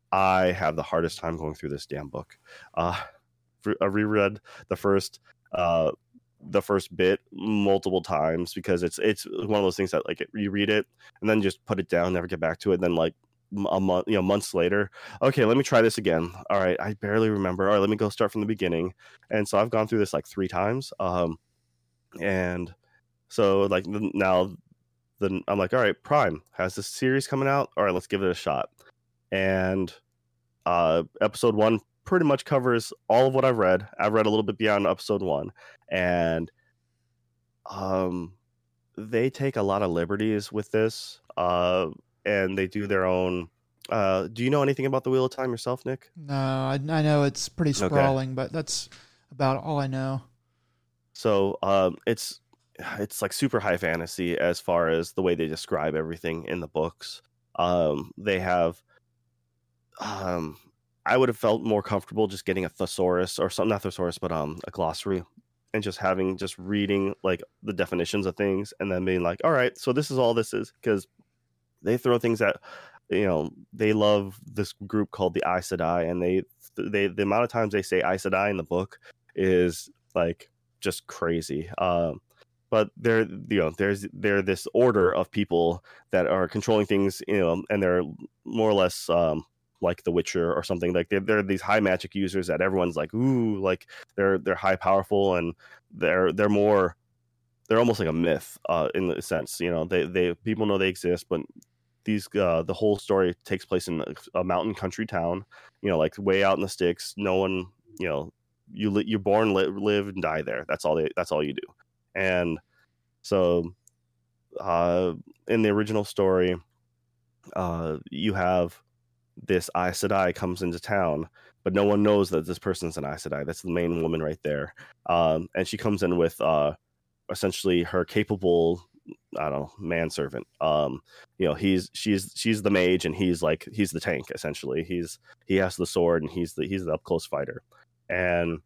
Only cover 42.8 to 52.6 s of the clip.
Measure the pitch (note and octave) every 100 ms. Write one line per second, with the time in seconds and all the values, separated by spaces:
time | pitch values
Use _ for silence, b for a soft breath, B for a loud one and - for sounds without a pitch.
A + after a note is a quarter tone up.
42.8 | G2+ G2 F#2 F#2 F#2 F2+ E2+ _ _ _
43.8 | - A2+ G2 F#2 F2+ A2+ B2 D3 C#3 C3+
44.8 | C3+ C3+ C3 C3 B2+ - C3 A#2 - B2+
45.8 | - C3+ _ - C#3+ C#3 C3+ C3+ C3 C#3
46.8 | C#3+ D#3+ D3+ D3 C#3+ C#3 - - D#3 C#3
47.8 | - C#3+ C#3 C3+ C3 C3 C3 E3 D#3 -
48.8 | - B B B B C3 C3+ C3+ - D3
49.8 | C#3 C3 C3+ C3+ - _ _ _ _ _
50.8 | _ _ _ - A2+ G2+ G2 - G2 G2
51.8 | F#2 - - A#2 - - _ _